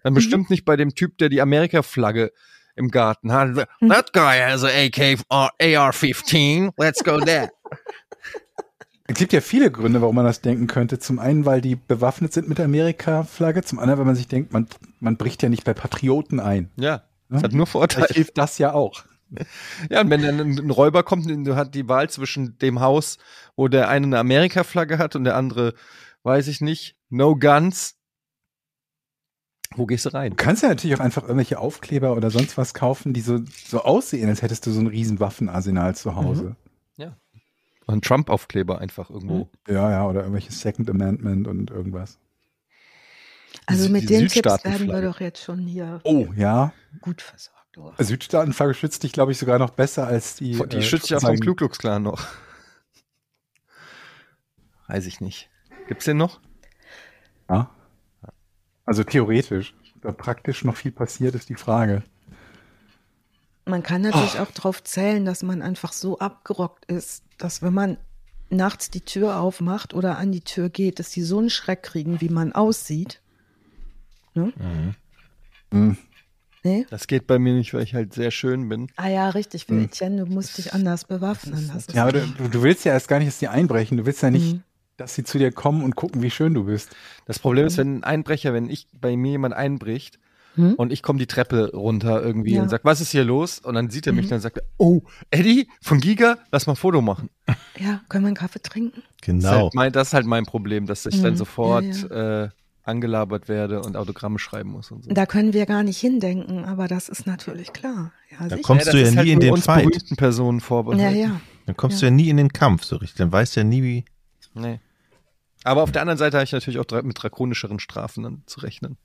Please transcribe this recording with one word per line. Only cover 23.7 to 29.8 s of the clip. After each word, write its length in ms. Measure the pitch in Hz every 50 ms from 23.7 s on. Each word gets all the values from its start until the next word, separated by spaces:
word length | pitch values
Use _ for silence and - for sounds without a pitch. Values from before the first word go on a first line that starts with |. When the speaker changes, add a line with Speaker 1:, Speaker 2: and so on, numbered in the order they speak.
| 131 131 117 98
Speaker 1:
eine 160 | 135 143 139
eine 120 | 139 131 117
Amerika-Flagge 760 | 117 123 131 143 175 185 - 185 175 - - 175 165 151 165 156
hat 160 | 165 151 -
und 80 | 143 127
der 120 | 127 104
andere, 380 | 127 131 131 113 120 120 117 113 _ - - - - - - _ _ _
weiß 240 | 123 131 139 139
ich 140 | 147 143 -
nicht, 340 | 147 151 160 - - - _ _ _ _
no 260 | 123 123 139 151 156
guns, 600 | 135 135 147 143 147 165 185 185 - - - _ _ _ _ _ _ _ _ _ _ _ _ _ _ _ _ _ _ _ _ _ _ _ _ _ _ _ _ _ _ _ _ _ _ - - -
wo 100 | -